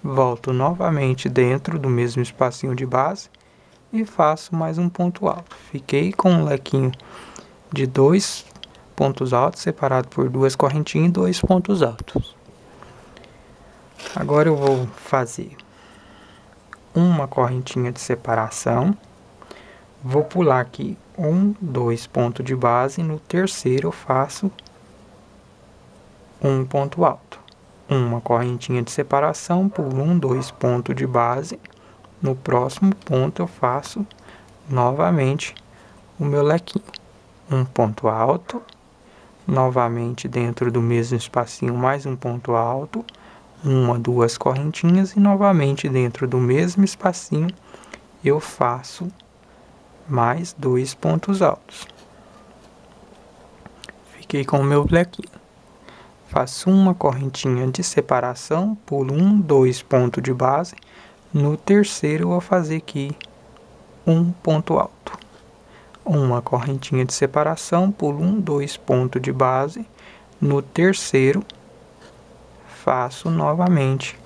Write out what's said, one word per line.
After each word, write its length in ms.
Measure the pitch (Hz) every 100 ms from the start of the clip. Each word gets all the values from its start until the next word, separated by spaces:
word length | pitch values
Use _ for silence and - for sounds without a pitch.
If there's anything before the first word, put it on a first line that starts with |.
volto 480 | 147 131 127 117 -
novamente 760 | 127 139 175 180 151 131 127 -
dentro 480 | 131 123 135 - 165
do 100 | 135
mesmo 360 | 120 120 123
espacinho 500 | 123 - 127 - 139
de 120 | 127 131
base 440 | 123 143 196 - _ _ _ _ _ _
e 100 | 220
faço 520 | 220 - 151 156 - 165
mais 240 | 160 160
um 100 | 175
ponto 380 | 175 175 175 196
alto. 280 | 175 - - -
Fiquei 400 | 139 131 139 175
com 200 | 196 190
um 120 | 170
lequinho 480 | 151 139 135 135 131 131 - - - - - - -
de 140 | 139 131
dois 580 | 131 139 185 - - - - - - - -
pontos 360 | 139 135 127
altos, 300 | 123 143 -
separado 460 | - 156 139 131 127
por 200 | - 131
duas 280 | 127 135 131
correntinhas 540 | 139 147 151 156 170
e 20 |
dois 280 | 175 180 180
pontos 440 | - 185 180 196
altos. 520 | 131 113 - - - - - - - - - - - - - - - - - - - - - -
Agora 340 | 143 147 156
eu 60 | 147
vou 320 | 139 131 123
fazer 680 | - - 135 120 - - - - - - - - - - - - - - - - 165
uma 320 | 175 165 135
correntinha 640 | 135 123 127 127 127 123
de 80 | 127
separação, 1000 | - 120 - 113 110 - - 120 160 202 - - - - - - - - - -
vou 200 | 127 139
pular 380 | 147 180 165 127
aqui 360 | 123 - 139 - - -
um, 380 | 156 175 202 208
dois 460 | 175 127 120 117 -
pontos 360 | 135 120 120
de 120 | 127 131
base, 480 | 123 120 135 139
no 160 | 160 156
terceiro 680 | - 175 190 - 131 127 165
eu 20 |
faço 600 | - - 131 139 - - - - - - - - - - - - - - - - - - - - -
um 240 | 143 135 131
ponto 400 | 143 139 175 165
alto, 340 | - _ - - _ _ - -
uma 320 | 139 120 117
correntinha 600 | - 120 123 120 - 123
de 80 | 117
separação, 800 | - 139 139 151 156 - 175 196
pulo 320 | 202 143 131
um, 160 | 151 175
dois 320 | 139 127 131
pontos 460 | - 123 123 120 131
de 100 | 131
base, 540 | 123 117 127 160 - - - - - - -
no 160 | 147 131
próximo 600 | - 123 127 - 196 196
ponto 480 | - 131 135 -
eu 40 | 175
faço 560 | - 123 131 - - 208 - - - - - 151
novamente 840 | 127 123 139 170 170 135 147 - - - - - - - -
o 60 | 143
meu 160 | 147
lequinho, 420 | 147 165 175 - - - - - - - -
um 120 | 131
ponto 440 | 127 - 113 107 113
alto, 520 | 110 117 175 - 240 - - _ _ - - - - -
novamente 840 | 131 127 127 120 120 117 120 127
dentro 440 | 123 117 117 123
do 100 | 120
mesmo 340 | 117 117 117 120
espacinho 600 | - - 120 - 127 120
mais 320 | 127 143 139
um 80 | 131
ponto 400 | 127 120 117 117
alto, 500 | 117 131 156 226 233 - - - - -
uma, 340 | 143 131 123 120
duas 400 | 117 123 117 -
correntinhas 760 | 127 131 147 - 170 185 190
e 60 | 208
novamente 720 | 202 196 202 180 139 139 147
dentro 380 | 131 123 - 131
do 100 | 127
mesmo 480 | 123 131 175 180 196
espacinho 600 | - 185 175 - 151 170 - - - - - - -
eu 160 | - 151
faço 680 | - - 120 123 131 - 180 - _ _ _ - - - - - -
mais 460 | 127 117 151 175
dois 400 | - 135 127 135
pontos 480 | - 160 160 - 196
altos. 460 | 180 - - - - - - - - - - - - - - - - - - - - - - - - - -
Fiquei 320 | - - 143 135
com 140 | 143
o 40 |
meu 220 | 139 147 147
lequinho. 380 | 165 175 - - - _ _ - - - - - _ -
Faço 420 | 143 127 - 185
uma 240 | 196 190
correntinha 760 | 180 147 127 135 131 135 123 131
de 160 | 131
separação, 960 | 175 - 135 127 123 120 - 156 202 208 -
pulo 280 | 139 135
um, 260 | 143 190 208
dois 420 | 165 139 131 127
pontos 400 | - 131 123 117
de 120 | 131
base. 420 | 127 131 139 175 - - - - - -
No 240 | 151 143 151
terceiro 680 | - 202 202 - 151 156 175
eu 40 |
vou 120 | 175
fazer 360 | 175 185 156 160
aqui 340 | - 147 139 147 - - - - - - - - -
um 260 | 165 170
ponto 460 | 175 - 156 - 160
alto. 400 | - - - - - - - - - - - - -
Uma 380 | 151 131 120
correntinha 600 | 123 123 127 135 - 131
de 100 | 127
separação, 800 | - 139 151 151 165 - 170 190
pulo 300 | 202 151 143
um, 180 | 175 214
dois 380 | 160 143 143 -
pontos 420 | - 131 127 131
de 140 | 135
base. 520 | 131 131 131 143 208 220 - - - - -
No 220 | 143 143
terceiro, 840 | 139 - 180 190 - 135 131 170 - - - - - - - - - - - - - -
faço 460 | - 127 123 127 170
novamente 880 | 165 147 156 180 165 135 135 - -